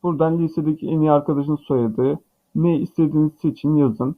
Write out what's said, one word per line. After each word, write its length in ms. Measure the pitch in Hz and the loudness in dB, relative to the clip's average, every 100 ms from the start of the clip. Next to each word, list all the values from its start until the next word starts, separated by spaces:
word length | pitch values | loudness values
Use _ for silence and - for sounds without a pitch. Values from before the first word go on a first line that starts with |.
Buradan 360 | 175 160 160 165 | -2 0 0 2
lisedeki 500 | 165 160 151 156 151 | -2 -2 -2 -2 -2
en 120 | 160 | 0
iyi 100 | 156 | 2
arkadaşın 460 | 147 143 143 143 151 | 2 2 -4 -2 -4
soyadı, 640 | - 135 117 110 131 151 _ _ _ | -2 -2 0 0 -2 -2 _ _ _
ne 240 | - 170 160 | -2 0 0
istediğiniz 540 | 160 - 156 151 151 | -4 -2 0 2 0
seçin 420 | 151 160 135 143 151 | 0 -6 -4 0 2
yazın. 400 | 139 107 127 | 2 0 -4